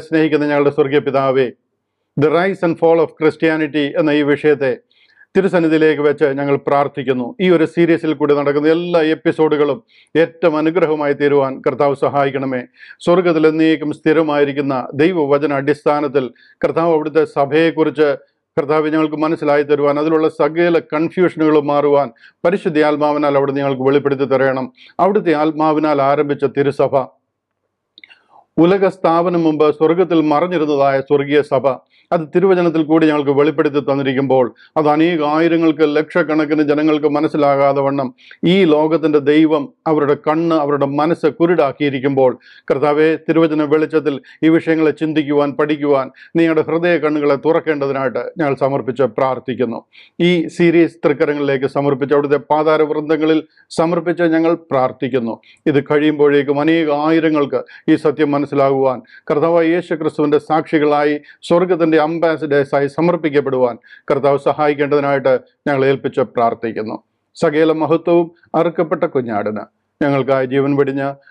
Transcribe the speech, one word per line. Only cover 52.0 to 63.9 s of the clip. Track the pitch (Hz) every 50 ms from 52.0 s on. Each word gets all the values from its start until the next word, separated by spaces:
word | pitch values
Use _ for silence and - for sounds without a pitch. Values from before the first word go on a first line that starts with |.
| 139 123 147
അവിടുത്തെ | 143 143 139 147 139 120 - 147
പാതാരവൃന്ദങ്ങളിൽ | 151 156 160 156 151 156 147 151 151 151 151 160 147 156 160 160 156 156 _ _ _ _ - - -
സമർപ്പിച്ച് | 160 165 175 165 160 165 160 160 175 165 160
ഞങ്ങൾ | 165 165 165 170 170 - -
പ്രാർത്ഥിക്കുന്നു. | 139 131 127 131 127 - 143 123 127 127 113 113 113 - _ _ _ _ - 160
ഇത് | 143 143 131 -
കഴിയുമ്പോഴേക്കും | 151 147 151 156 151 143 147 147 143 143 135 143 143 143 147
അനേക | 160 165 165 160 151 143 147 151
ആയിരങ്ങൾക്ക് | 160 165 165 151 160 156 147 143 131 131 120 - - - - - 160
ഈ | 160 151 -
സത്യം | 151 135 147 156 143 143
മനസ്സിലാകുവാൻ, | 143 147 139 147 143 135 139 139 135 135 131 127 117 - _ - - - -
കർത്താവായ | 156 147 156 170 170 170 165 160 170
യേശു | 180 175 - 175 156 160
ക്രിസ്തുവിന്റെ | 151 - - 151 147 147 147 147 -
സാക്ഷികളായി | 156 165 151 - 165 156 151 147 147 147 147 151 147 147 - - - _ - -
സ്വർഗത്തിന്റെ | 170 175 185 180 185 160 170 160 156 156 151
അംബാസഡേഴ്സായി | 156 170 165 165 165 156 139 156 147 143 143 135 139 151 139 143 139 -
സമർപ്പിക്കപ്പെടുവാൻ | 156 165 175 175 165 160 156 135 143 127 135 131 127 127 120 113 - _ -